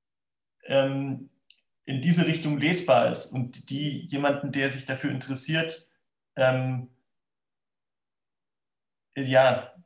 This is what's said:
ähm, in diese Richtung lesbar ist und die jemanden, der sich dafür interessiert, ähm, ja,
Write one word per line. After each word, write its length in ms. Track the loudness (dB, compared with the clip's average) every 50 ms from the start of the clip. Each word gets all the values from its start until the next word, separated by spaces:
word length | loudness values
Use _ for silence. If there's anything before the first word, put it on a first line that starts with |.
| _ _ _ _ _ _ _ _ _ _ _ _ -6
ähm, 640 | 0 2 2 2 2 0 -2 -4 -4 -6 -8 -10 -16 _ _ _ _ -20 _ _ _ _ _ -8
in 160 | -6 -4 0
diese 240 | 2 2 4 4 4
Richtung 300 | 2 0 0 0 -2 0
lesbar 520 | 2 2 2 0 2 4 4 6 6 6 4
ist 180 | 0 -2 -6 -6
und 380 | -6 -6 -6 -6 -8 -16 -10 -8
die 360 | -6 -4 -4 -4 -6 -6 -8
jemanden, 440 | -6 -4 -2 0 0 0 0 -4 -4
der 180 | -2 -2 -2 -2
sich 160 | -2 -6 -8
dafür 260 | -8 -8 -4 -4 -4
interessiert, 760 | -4 -6 -6 -6 -6 -6 -4 -2 -2 -2 -2 -2 -6 -12 _ _ _ _ _ _ _ _ _ _ -2
ähm, 540 | 2 2 2 2 2 -2 -2 -4 -6 -8 -12 _ _ _ _ _ _ _ _ _ _ _ _ _ _ _ _ _ _ _ _ _ _ _ _ _ _ _ _ _ _ _ _ _ _ _ _ _ _ _ _ _ _ _ _ -8
ja, 580 | -6 -2 4 6 6 6 6 4 2 -4 -10 -18 -18 -4